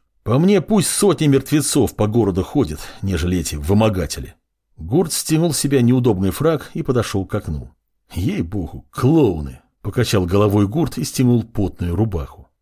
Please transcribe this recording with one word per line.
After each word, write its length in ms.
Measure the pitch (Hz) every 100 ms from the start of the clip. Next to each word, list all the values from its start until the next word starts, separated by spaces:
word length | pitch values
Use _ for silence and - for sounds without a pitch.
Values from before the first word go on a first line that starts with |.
| _ _
По 160 | - 127
мне, 220 | 180 202
пусть 280 | - 214 -
сотни 380 | - 208 151 156
мертвецов 680 | 135 - 165 135 151 101 -
по 100 | 107
городу 360 | 117 101 90
ходят, 360 | 90 147 87 78 - -
нежели 360 | 98 87 90 90
эти 180 | 78 76
вымогатели». 800 | 73 104 110 92 - - 64 - _ _ _ -
Гурт 360 | 82 143 175
стянул 400 | - - 156 170
с 60 | 143
себя 240 | 143 135
неудобный 480 | 120 127 120 92 95
фрак 400 | - 156 156 -
и 80 | 160
подошёл 440 | 147 123 101 101 92
к 80 |
окну. 360 | 104 - 73 62 _ _ _ _
«Ей-богу, 720 | 87 110 196 85 101 80 - -
клоуны!» — 680 | - 127 160 120 80 71 64 _ _
покачал 440 | - 123 120 101 87
головой 420 | 101 104 104 101
Гурт 300 | 139 160 -
и 60 |
стянул 380 | 156 - 123 120
потную 540 | 113 - 92 - 87 87
рубаху. 520 | 110 90 67 - - _